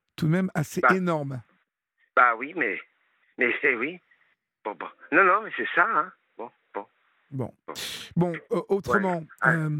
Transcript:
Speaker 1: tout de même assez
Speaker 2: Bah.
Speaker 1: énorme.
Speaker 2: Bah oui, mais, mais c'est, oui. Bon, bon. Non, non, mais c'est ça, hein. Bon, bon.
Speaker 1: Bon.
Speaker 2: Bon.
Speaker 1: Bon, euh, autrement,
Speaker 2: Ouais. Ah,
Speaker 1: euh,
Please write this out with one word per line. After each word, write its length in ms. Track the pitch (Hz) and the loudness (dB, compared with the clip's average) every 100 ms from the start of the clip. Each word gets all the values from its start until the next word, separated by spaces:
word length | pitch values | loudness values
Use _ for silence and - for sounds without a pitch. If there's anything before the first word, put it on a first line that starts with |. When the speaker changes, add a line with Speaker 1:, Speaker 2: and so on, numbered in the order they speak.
| _ - | _ -2
Speaker 1:
tout 100 | 156 | 2
de 40 | |
même 180 | 175 185 | 2 0
assez 260 | - 147 180 | -2 -4 2
Speaker 2:
Bah. 140 | 131 | 4
Speaker 1:
énorme. 460 | 185 180 156 139 127 - _ _ _ _ _ _ - | 4 2 -2 -4 -8 -12 _ _ _ _ _ _ 4
Speaker 2:
Bah 180 | 123 113 | 4 2
oui, 160 | 139 175 | -4 -4
mais, 220 | 117 82 - _ _ _ _ - | -2 -4 -10 _ _ _ _ -2
mais 160 | 123 - | -2 0
c'est, 120 | 147 120 | 0 0
oui. 240 | 139 180 _ _ _ _ _ _ | -4 -8 _ _ _ _ _ _
Bon, 80 | 107 | -10
bon. 140 | 101 107 - - | -8 -12 -14 0
Non, 100 | 156 | 4
non, 180 | 190 202 | 4 4
mais 80 | 202 139 | 0 -6
c'est 120 | 110 | -4
ça, 120 | 170 202 | 0 2
hein. 240 | 185 180 _ _ - | 0 -4 _ _ -16
Bon, 140 | - _ _ | -16 _ _
bon. 120 | 101 104 _ _ _ _ | -14 -14 _ _ _ _
Speaker 1:
Bon. 240 | 135 120 _ - | -10 -10 _ -16
Speaker 2:
Bon. 60 | - - - - - | -12 -10 -12 -6 0
Speaker 1:
Bon, 160 | 175 160 - | 0 -2 -4
euh, 100 | 175 - | -4 0
autrement, 500 | 196 - 233 190 170 | -2 2 2 2 -2
Speaker 2:
Ouais. 80 | 156 - | -6 0
Ah, 100 | 131 | 2
Speaker 1:
euh, 180 | 160 156 | 2 0